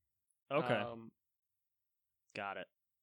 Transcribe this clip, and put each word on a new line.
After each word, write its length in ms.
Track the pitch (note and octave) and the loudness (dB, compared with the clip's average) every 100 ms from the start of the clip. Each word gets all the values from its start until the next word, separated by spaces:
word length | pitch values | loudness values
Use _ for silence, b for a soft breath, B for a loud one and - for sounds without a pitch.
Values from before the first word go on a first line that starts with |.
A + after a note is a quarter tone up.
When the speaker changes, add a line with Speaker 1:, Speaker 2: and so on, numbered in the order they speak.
| _ _ _ _ - | _ _ _ _ -2
Speaker 1:
Okay. 260 | C#3+ B2 | 0 4
Speaker 2:
Um, 360 | A2+ A#2 A#2 A2+ - _ _ _ _ _ _ _ _ _ _ _ - | 2 2 -6 -12 -18 _ _ _ _ _ _ _ _ _ _ _ -6
Speaker 1:
Got 200 | G2+ F#2+ | -4 -6
it. 120 | - _ _ _ | -8 _ _ _